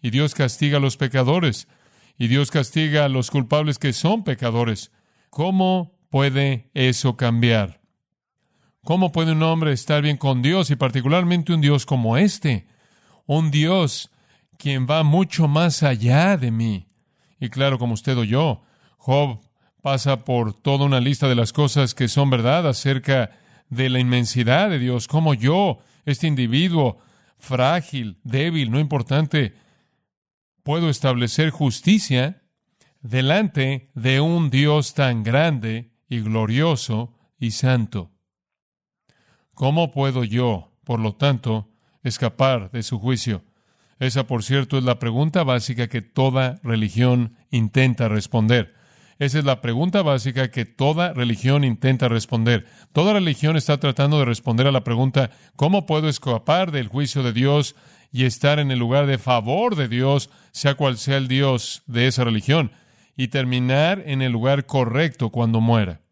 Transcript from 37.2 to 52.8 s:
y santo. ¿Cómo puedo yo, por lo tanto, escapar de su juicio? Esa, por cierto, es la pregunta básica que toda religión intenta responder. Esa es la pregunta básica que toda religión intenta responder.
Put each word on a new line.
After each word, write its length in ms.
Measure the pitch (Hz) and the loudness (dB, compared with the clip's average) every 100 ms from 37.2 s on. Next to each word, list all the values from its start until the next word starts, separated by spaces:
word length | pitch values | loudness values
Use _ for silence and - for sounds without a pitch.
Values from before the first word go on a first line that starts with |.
| _ _ | _ _
y 140 | 117 | -6
santo. 600 | 104 127 127 110 101 92 _ _ _ _ _ _ _ _ _ _ _ _ _ _ | -2 0 2 0 -6 -12 _ _ _ _ _ _ _ _ _ _ _ _ _ _
¿Cómo 380 | - 127 156 165 | -4 0 0 -2
puedo 320 | 143 139 127 | -2 -2 -2
yo, 560 | 117 117 123 98 - _ | -2 0 0 -2 -8 _
por 160 | - 117 | -6 -4
lo 140 | 110 | -4
tanto, 560 | 104 139 127 123 110 101 _ _ _ | -2 0 0 -2 -4 -6 _ _ _
escapar 680 | 127 107 120 - 135 127 95 | -8 -4 -4 0 0 0 -4
de 100 | 117 | -10
su 160 | 107 117 | -6 -4
juicio? 460 | 117 123 - 98 _ _ _ _ _ _ | -2 -2 -2 -6 _ _ _ _ _ _
Esa, 260 | 131 120 120 | -2 -2 -2
por 180 | 123 | -4
cierto, 360 | 107 131 131 139 | -2 -2 0 -2
es 40 | |
la 140 | 127 120 | 0 -2
pregunta 460 | 120 117 156 180 | -2 -2 0 0
básica 440 | 147 123 113 120 120 | 0 -2 -2 -6 -4
que 140 | 117 | -6
toda 580 | 101 - 135 131 131 147 | -6 -2 0 0 -2 -4
religión 760 | 117 113 107 95 127 123 117 - _ | -4 -2 -2 2 2 2 0 -8 _
intenta 580 | 123 110 131 131 117 113 | -2 0 2 2 2 0
responder. 640 | 104 - 117 110 120 95 _ _ _ _ _ | -2 -2 0 2 2 0 _ _ _ _ _
Esa 220 | 143 147 | -2 0
es 60 | 143 | 0
la 160 | 123 | -2
pregunta 400 | 117 117 175 202 | -2 -2 0 0
básica 500 | 160 135 131 123 127 | 2 0 -2 -2 -4
que 140 | - 113 | -4 -8
toda 480 | - 139 156 175 | -2 0 0 -2
religión 500 | 151 120 110 123 143 | -2 -2 0 2 2
intenta 460 | 135 110 131 131 127 | 2 0 0 2 0
responder. 560 | 113 - 117 113 117 - - | 0 -2 0 2 0 -2 -20